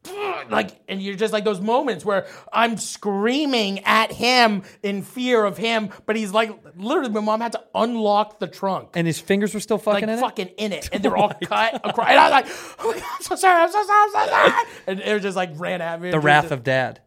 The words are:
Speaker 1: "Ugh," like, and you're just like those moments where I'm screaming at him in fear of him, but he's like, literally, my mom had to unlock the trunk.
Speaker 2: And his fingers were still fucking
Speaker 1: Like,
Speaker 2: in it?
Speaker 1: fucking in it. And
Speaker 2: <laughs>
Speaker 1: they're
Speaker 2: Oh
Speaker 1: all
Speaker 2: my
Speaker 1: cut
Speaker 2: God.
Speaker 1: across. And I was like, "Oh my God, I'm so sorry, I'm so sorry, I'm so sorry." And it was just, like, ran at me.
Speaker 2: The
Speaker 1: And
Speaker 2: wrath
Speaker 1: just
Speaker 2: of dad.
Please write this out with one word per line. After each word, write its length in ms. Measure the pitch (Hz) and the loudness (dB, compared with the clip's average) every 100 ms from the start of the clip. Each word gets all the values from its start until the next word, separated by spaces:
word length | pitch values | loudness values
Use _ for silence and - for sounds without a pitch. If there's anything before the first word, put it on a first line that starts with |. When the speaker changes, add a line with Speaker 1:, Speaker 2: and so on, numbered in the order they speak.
| - | -14
Speaker 1:
"Ugh," 420 | 392 403 339 254 | -10 -6 -8 -4
like, 200 | 214 208 - - | -4 -4 -8 -10
and 120 | 190 | -8
you're 140 | 190 196 | -6 -4
just 160 | 220 | -2
like 140 | 208 208 | 0 -2
those 160 | 196 | -2
moments 420 | 208 240 294 185 | 0 0 0 -4
where 220 | 185 196 185 - - | -2 -2 -2 -14 -6
I'm 240 | 208 233 220 | 0 0 0
screaming 1040 | - - 208 196 214 269 302 247 202 196 208 | -8 -8 -4 0 0 0 0 0 0 -2 0
at 260 | 220 220 | 2 2
him 520 | - 233 254 233 208 190 - | 0 2 4 4 2 -6 -8
in 200 | 202 202 | -6 -4
fear 420 | 175 - 247 240 208 | -8 -6 2 2 2
of 120 | 165 | 0
him, 320 | 226 226 214 - - | -2 -2 -2 -10 -4
but 120 | 214 | -2
he's 160 | 214 | 0
like, 180 | 208 226 202 - 165 | 0 0 -4 -20 -12
literally, 360 | 202 294 269 | -2 -2 0
my 100 | 214 | -2
mom 180 | 214 220 | 0 0
had 140 | 233 | -2
to 80 | 226 - | -6 -6
unlock 640 | 190 226 233 208 202 208 - | 0 0 2 2 2 0 -4
the 80 | 180 | -10
trunk. 420 | - 196 180 - 175 | -6 -4 -4 -6 -2
Speaker 2:
And 120 | 165 | -2
his 140 | 156 | -2
fingers 320 | - 196 208 | 0 0 2
were 80 | 214 | -2
still 160 | - 214 | -2 -2
fucking 160 | - | 0
Speaker 1:
Like, 100 | 202 | 0
Speaker 2:
in 60 | 214 | 0
it? 100 | 226 | -2
Speaker 1:
fucking 280 | 247 - 185 - | -2 -4 -10 -6
in 160 | 214 | -6
it. 160 | 170 - | -6 -6
And 100 | - | -2
Speaker 2:
<laughs> 0 | |
Speaker 1:
they're 160 | 202 185 | 0 2
Speaker 2:
Oh 40 | |
Speaker 1:
all 60 | 202 | 0
Speaker 2:
my 180 | - 180 | 0 -4
Speaker 1:
cut 240 | 208 226 233 | 0 0 -2
Speaker 2:
God. 0 | - | -4
Speaker 1:
across. 180 | 220 226 | -2 2
And 100 | 262 | 6
I 40 | |
was 80 | 330 | 6
like, 160 | 269 269 - - - | 6 2 -10 -16 -8
"Oh 120 | 440 | -6
my 80 | 453 | -6
God, 40 | - 1077 | -8 -10
I'm 60 | |
so 120 | - - | -6 2
sorry, 280 | 381 349 | 4 6
I'm 80 | 339 | 4
so 120 | 392 392 | 0 2
sorry, 180 | 415 | 4
I'm 80 | 415 | 4
so 200 | 415 - | 2 0
sorry." 340 | - 605 - 466 - - | 4 4 4 -4 -6 -8
And 120 | 190 | -6
it 140 | 196 | -2
was 100 | 214 | -2
just, 140 | 196 185 | -2 -4
like, 140 | 180 151 | -4 -4
ran 240 | 175 180 | -6 -4
at 200 | 165 170 | -4 -6
me. 80 | 175 | -2
Speaker 2:
The 80 | 165 | 2
Speaker 1:
And 80 | 147 | 6
Speaker 2:
wrath 180 | 147 | 6
Speaker 1:
just 80 | 156 | 4
Speaker 2:
of 120 | 139 120 | -2 0
dad. 340 | 131 123 - | 0 0 -6